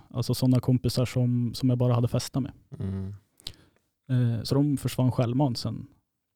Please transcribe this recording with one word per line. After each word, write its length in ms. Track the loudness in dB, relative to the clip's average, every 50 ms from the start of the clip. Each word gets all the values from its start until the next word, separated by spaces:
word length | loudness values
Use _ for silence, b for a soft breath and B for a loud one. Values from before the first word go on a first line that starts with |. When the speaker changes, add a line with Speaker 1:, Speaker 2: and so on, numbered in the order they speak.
| -6 _
Speaker 1:
Alltså 240 | -6 -6 -2 -2 -2
såna 260 | 2 4 4 4 4
kompisar 440 | 4 4 2 2 2 0 0 0 0
som, 500 | 0 0 0 0 2 2 0 0 -2 -4
som 140 | 0 0 2
jag 100 | 2 4
bara 160 | 2 2 2
hade 140 | 2 2 2
festat 340 | 0 -2 -4 -2 _ -4 -4
med. 100 | -4 -8 -16 _ _ -10 -6
Speaker 2:
Mm. 360 | -6 -4 -4 -4 -6 -8 -10 -14 _ _ _ B B B B B B B B B B _ _ _ _ -2
Speaker 1:
Eh, 340 | 0 0 2 0 0 -2 -2
så 120 | 0 2
de 220 | 2 2 2 0
försvann 360 | -2 -2 -4 -2 0 0 0 2
självmant 460 | 2 0 0 2 0 0 0 0 -4
sen. 280 | -6 -8 -8 -8 -12 -16 -20 _ _ _ _ _ _ _ _